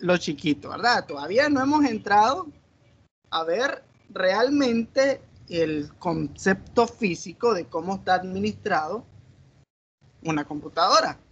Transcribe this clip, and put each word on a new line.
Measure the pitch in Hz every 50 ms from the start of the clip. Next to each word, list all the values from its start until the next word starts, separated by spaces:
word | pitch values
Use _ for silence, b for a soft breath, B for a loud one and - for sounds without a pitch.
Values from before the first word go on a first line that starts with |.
lo | - 175 180 175
chiquito, | - 175 147 - - 156 143 - - 135
¿verdad? | 143 151 196 240 240 196 -
Todavía | - 151 139 143 165 196 247 294 294
no | 285 254
hemos | 262 277 302 311 285
entrado | 254 220 208 - 196 202 208 214 240 277 370 359 302 - - _ _ _ _ _ _ _ _ _ _ _ _ _ _
a | - 165 165
ver | 165 170 214 262 285 - - - _ _ _ _ -
realmente | - 190 185 185 190 214 240 277 294 285 277 247 226 233 226 - - 269 269 277 254 - - - - - - -
el | 175 165 160 156 156 151 147 - - -
concepto | - 180 165 160 151 143 - - - 190 190 - - - - 240 233
físico | 233 - - 233 185 170 - - 185 165 - 233 233 214
de | 175 160
cómo | - - 165 165 190 196
está | 190 - 185 185
administrado | 180 185 185 185 190 202 214 208 - - 214 180 160 156 156 196 233 - - - - - - _ _ - _ _ _ _ _ _ _ _ _ _ _ _ _ _ _
una | - 160 156 147 143
computadora. | - 151 147 147 156 - 165 175 202 269 320 320 160 143 - _ _